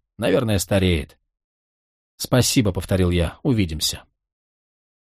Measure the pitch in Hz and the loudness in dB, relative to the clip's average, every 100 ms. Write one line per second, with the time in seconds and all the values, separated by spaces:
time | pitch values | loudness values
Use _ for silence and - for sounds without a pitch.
0 | _ - 123 180 110 101 - 98 92 82 | _ -6 -2 0 0 -2 0 0 2 0
1 | - _ _ _ _ _ _ _ _ _ | -4 _ _ _ _ _ _ _ _ _
2 | _ - - 127 - - 104 90 - 95 | _ -14 -2 0 2 2 0 -2 -2 0
3 | 90 87 82 - - 113 87 78 - - | 2 2 -2 -2 -2 0 0 -2 -6 -8
4 | - _ _ _ _ _ _ _ _ _ | -14 _ _ _ _ _ _ _ _ _
5 | _ | _